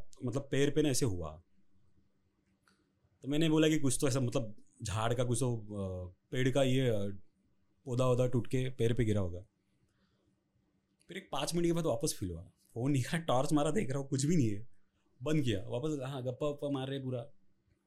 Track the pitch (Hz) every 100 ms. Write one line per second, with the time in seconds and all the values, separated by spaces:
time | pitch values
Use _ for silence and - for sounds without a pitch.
0 | - - 127 123 135 131 143 151 151 127
1 | 131 90 80 78 - _ _ _ _ _
2 | _ _ _ _ _ _ _ _ _ _
3 | _ _ 131 147 160 156 160 156 135 123
4 | 143 131 123 135 113 101 - - 95 98
5 | 113 120 123 113 131 117 104 104 98 92
6 | 92 - - 135 131 139 135 131 131 104
7 | 101 101 - _ _ _ _ _ - 123
8 | 127 123 127 123 110 127 127 - 117 117
9 | 113 101 92 87 - _ _ _ _ _
10 | _ _ _ _ _ _ _ _ _ _
11 | - 170 - 143 147 165 170 170 165 113
12 | 156 - 95 82 85 _ _ - 131 147
13 | 117 170 165 127 139 151 151 185 127 139
14 | 135 135 139 175 113 101 117 - _ _
15 | _ - 127 160 127 98 120 120 156 151
16 | 131 139 123 120 151 143 143 139 131 139
17 | 131 123 123 - _ _ _ _